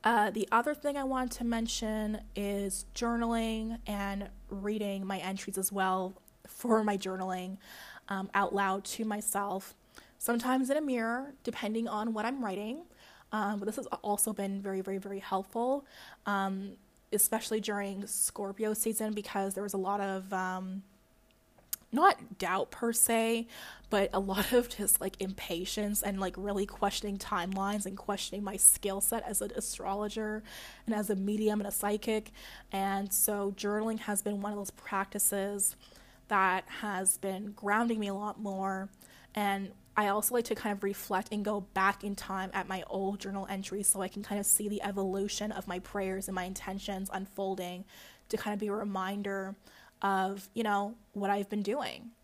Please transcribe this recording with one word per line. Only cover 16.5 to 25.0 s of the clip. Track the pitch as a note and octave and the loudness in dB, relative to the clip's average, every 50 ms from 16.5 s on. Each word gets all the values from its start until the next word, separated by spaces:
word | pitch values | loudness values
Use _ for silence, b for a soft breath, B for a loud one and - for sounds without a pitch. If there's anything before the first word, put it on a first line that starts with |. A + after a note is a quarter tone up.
| G3 F#3+ G3 G3+ F#3+ - - _ _ _ _ _ | 0 -2 -6 -8 -12 -14 -20 _ _ _ _ _
especially | - G#3 - - - A3 A3+ - A3+ A3 | 2 4 4 4 4 0 -2 0 -2 -2
during | G#3 - G#3 G3+ G3+ G3 G3 F#3+ G3+ | 0 0 -2 -2 -2 -4 -4 -6 -6
Scorpio | A3+ - - - - - - G#3 G3 G3+ - A3 G#3+ G#3+ | -6 -4 -2 -2 -2 -2 -4 -6 -6 -2 -2 0 0 0
season, | G#3 - A3+ A3 - A3 G#3+ G#3+ | 2 2 0 2 0 0 -2 -2
because | G#3 G3+ - - G3+ G3 G3 G3 | -4 -4 -4 -2 -2 0 0 -2
there | F#3+ G3+ | -2 -4
was | G#3 G3 | -2 -2
a | G3 | -2
lot | F#3 F#3 G3+ G3+ | 0 0 0 0
of, | G3 G3 F#3+ F#3+ F#3 F#3+ | 0 0 -2 -4 -4 -4
um, | G3+ F#3 F#3 F#3 F#3 F#3 F#3 F#3+ F#3 G3 F#3+ - - _ _ _ _ _ _ _ _ _ _ _ _ - - _ - - - _ | -2 -2 0 0 -2 -4 -4 -6 -6 -8 -10 -12 -20 _ _ _ _ _ _ _ _ _ _ _ _ -20 -8 _ -8 -8 -8 _
not | - B3+ E4 G4 - - - - G3 - | 2 6 6 6 6 4 -4 -16 -6 -4
doubt | F#3+ E3+ F3+ F#3+ C3+ - | -2 0 2 0 0 -2
per | - - - A#3 A#3 | -4 -2 -2 0 4
se, | A#3 - - A#3 A3+ A3+ A3+ A3+ A3+ A3+ A#3 B B B B B B B B | 4 4 6 6 4 4 4 2 0 -2 -4 B B B B B B B B
but | - G3+ G3+ - - | 2 4 4 4 2
a | F#3+ | 0
lot | G3 G3 F#3+ F#3+ G3 - | 0 2 2 0 2 6
of | B3 A#3+ A#3+ A#3+ | 6 4 4 4
just, | - - G#3 F#3+ - | -4 -2 2 4 4
like, | - | 4